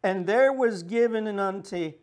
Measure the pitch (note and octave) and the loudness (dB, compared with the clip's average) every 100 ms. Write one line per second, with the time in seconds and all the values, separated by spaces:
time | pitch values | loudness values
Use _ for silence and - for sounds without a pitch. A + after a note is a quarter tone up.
0 | G3 F#3+ F3 A3+ C4+ C4+ A#3+ G3 E3+ A#3 | 0 0 0 4 4 4 0 0 -4 2
1 | A#3 A3 G#3+ G3+ G3 G3 F#3+ F3+ D#3+ D3+ | 2 0 -4 -2 -4 -4 -8 -6 -6 -8